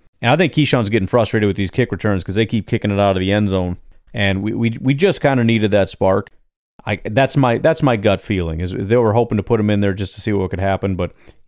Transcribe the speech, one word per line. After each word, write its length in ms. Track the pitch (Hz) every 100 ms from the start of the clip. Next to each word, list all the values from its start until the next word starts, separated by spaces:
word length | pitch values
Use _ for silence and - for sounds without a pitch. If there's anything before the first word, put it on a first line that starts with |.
| _ _
And 100 | 113
I 40 | 151
think 160 | 175
Keyshawn's 360 | - 131 131 101
getting 180 | 110 95
frustrated 400 | 123 110 113 104
with 100 | 95
these 140 | 98
kick 200 | - 120
returns 320 | 95 107 98
'cause 120 | - 95
they 100 | 113
keep 220 | 117 92
kicking 240 | 113 104
it 80 | 101
out 180 | 101 92
of 20 |
the 120 | 92
end 180 | 104 104
zone. 280 | 95 90 92 - - _
And 280 | - 98 95
we, 120 | 101
we, 240 | 110 117 117
we 120 | 127
just 260 | 139 202 -
kinda 240 | 139 135
needed 280 | 113 117 107
that 180 | 101 95
spark. 400 | - 95 98 104 - _ _ _ _ -
I, 160 | 104
that's 320 | 107 107 135 -
my, 220 | 131 117
that's 260 | 147 160
my 140 | 143 117
gut 240 | 104 95
feeling, 400 | - 98 82 80
is 100 | 90
they 240 | 95 98 120
were 180 | 113
hoping 240 | 110 113 107
to 60 |
put 160 | - 117
him 100 | 107
in 120 | 104
there 120 | 101
just 200 | 98 98 -
to 60 |
see 100 | -
what 200 | 101 92
could 80 | 92
happen, 360 | 95 95 98 90
but 160 | 87 - - -